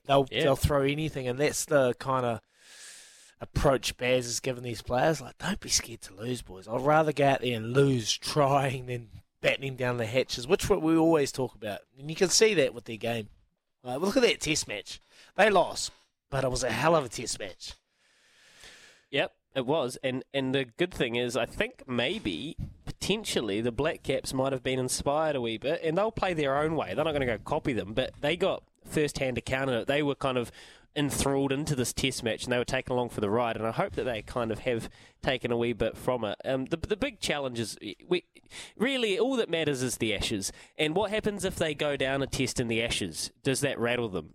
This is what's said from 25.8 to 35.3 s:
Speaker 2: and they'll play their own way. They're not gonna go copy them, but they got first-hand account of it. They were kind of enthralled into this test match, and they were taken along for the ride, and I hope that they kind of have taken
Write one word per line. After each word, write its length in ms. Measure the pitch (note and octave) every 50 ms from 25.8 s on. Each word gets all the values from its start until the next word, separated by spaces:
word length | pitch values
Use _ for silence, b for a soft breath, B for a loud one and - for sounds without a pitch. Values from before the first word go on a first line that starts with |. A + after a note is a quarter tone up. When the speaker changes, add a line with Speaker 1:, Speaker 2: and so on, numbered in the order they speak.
| E3
Speaker 2:
and 160 | D#3+ D#3 F#3
they'll 140 | G#3 A3+ A3
play 200 | - - F#3+ F3+
their 240 | D#3 D3 C3+ C3+
own 200 | C#3+ D3+ D#3+ E3
way. 180 | D3 A2 F2+ F#2+
They're 100 | A#2+ D#3
not 80 | E3 D3
gonna 140 | D3 C3+
go 120 | B2 A2+ G2+
copy 340 | - - D3 D#3+ - - B2+
them, 200 | G#2 F2+ G2 A2
but 220 | C3 C3 - - -
they 160 | - D3 E3+
got 260 | F3+ F#3+ F3+ C#3 - - _ _ _ _
first-hand 500 | - - D#3 D3+ C#3+ - - C#3 C3 B2+
account 320 | - - - C3 C3 C3+ C3+
of 60 | B2+ A2+ G2
it. 40 | -
They 140 | C#3 D3 D3+
were 120 | C#3 C3+
kind 240 | - - C3+ B2+ B2+
of 140 | A#2 - B B B B B B B B _
enthralled 580 | D3+ D3 C#3 A2+ - - C#3 C#3 C#3 C#3 C3+ C3+
into 220 | C3+ D3+ D3+ D3
this 180 | B2+ A#2+ - -
test 300 | - - C3+ B2+ - -
match, 220 | A2+ G#2 - -
and 80 | - B2
they 60 | B2
were 60 | A#2+
taken 260 | - - C3 - - B2+
along 160 | B2 B2 A2+
for 120 | - - G#2
the 80 | G2+
ride, 260 | G#2 A#2+ B2 A2+ A2+
and 100 | G#2 G#2+
I 40 | A2 A2+
hope 220 | - F#3 - -
that 100 | - A2+
they 160 | B2+ A#2+ G#2+ -
kind 280 | - - B2+ A#2 A2+ G#2+
of 80 | G2+
have 300 | - C3 A#2+ A2+ G#2 - b b b b b b -
taken 280 | D3+